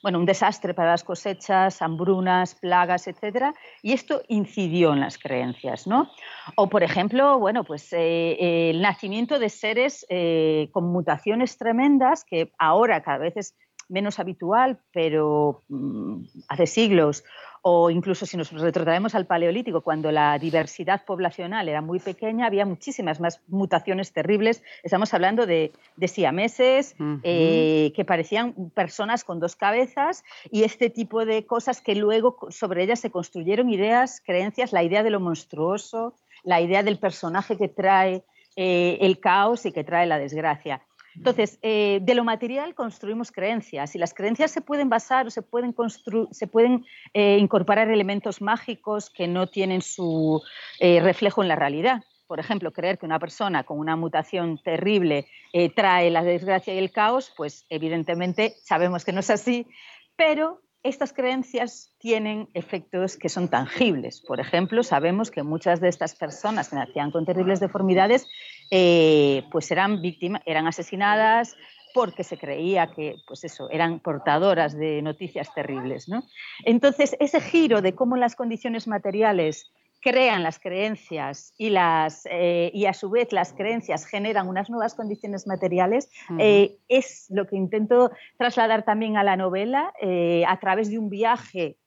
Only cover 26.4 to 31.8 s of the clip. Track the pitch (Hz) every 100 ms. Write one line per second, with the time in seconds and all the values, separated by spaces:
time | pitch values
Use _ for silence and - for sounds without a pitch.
26.4 | 220 - 254 262 277 - 151 147 170 175
27.4 | 165 160 156 156 151 151 190 175 160 208
28.4 | 240 - 175 - 170 - 208 240 - 170
29.4 | 170 - 196 226 254 - 294 370 - -
30.4 | - 214 220 - 233 233 220 220 220 220
31.4 | 214 233 233 247